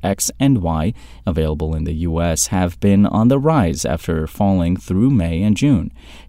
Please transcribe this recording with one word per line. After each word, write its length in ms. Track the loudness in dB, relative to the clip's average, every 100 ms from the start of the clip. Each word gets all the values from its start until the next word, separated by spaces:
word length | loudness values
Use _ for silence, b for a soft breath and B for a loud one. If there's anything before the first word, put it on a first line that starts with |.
X, 260 | -4 -4 -6 -2
and 220 | 0 2
Y, 320 | 0 -2 -2 -6 B B B
available 480 | -2 -2 -2 -4
in 120 | -4 -4
the 100 | -4
U 260 | -4 -2
S, 260 | -2 -2 -2
have 320 | -2 -2 0
been 280 | 2 4 4
on 200 | 4 2
the 120 | 2
rise 440 | 2 2 0 0
after 440 | -2 -4 -2 -4 -4
falling 500 | -2 0 2 0 -2
through 320 | -2 0 2
May 320 | 2 0 0
and 160 | 0 2
June. 340 | 2 2 -2 -10 B B